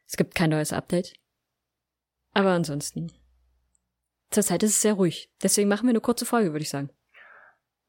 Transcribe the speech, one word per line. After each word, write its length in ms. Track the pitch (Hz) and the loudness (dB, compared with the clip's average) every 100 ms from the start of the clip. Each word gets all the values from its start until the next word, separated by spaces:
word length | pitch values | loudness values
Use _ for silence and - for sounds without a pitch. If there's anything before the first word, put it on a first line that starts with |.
| - | -8
Es 80 | - | -4
gibt 180 | 180 | -2
kein 160 | - 165 | 0 0
neues 220 | 156 151 | 0 -2
Update. 420 | - - 175 - - _ _ _ _ _ _ _ _ _ _ _ | -4 -2 -4 -4 -10 _ _ _ _ _ _ _ _ _ _ _
Aber 180 | 208 196 | 0 2
ansonsten, 640 | 180 165 147 - 160 165 - _ _ _ _ _ _ _ _ _ _ - | 2 0 -4 -8 -8 -10 -12 _ _ _ _ _ _ _ _ _ _ -4
zur 120 | - | 0
Zeit 220 | 196 175 | 0 2
ist 80 | 214 | 2
es 100 | - | 2
sehr 120 | 214 | 2
ruhig. 360 | 196 175 - - - | 2 2 0 -12 -4
Deswegen 240 | 190 208 202 | 0 2 2
machen 180 | 202 247 | 2 2
wir 40 | |
eine 100 | 226 | 0
kurze 260 | - 233 240 | 0 -4 0
Folge, 240 | 240 196 | 0 0
würde 140 | 151 | -2
ich 60 | 151 | -6
sagen. 200 | 143 139 _ _ - - - - _ _ _ | -6 -8 _ _ -20 -20 -20 -20 _ _ _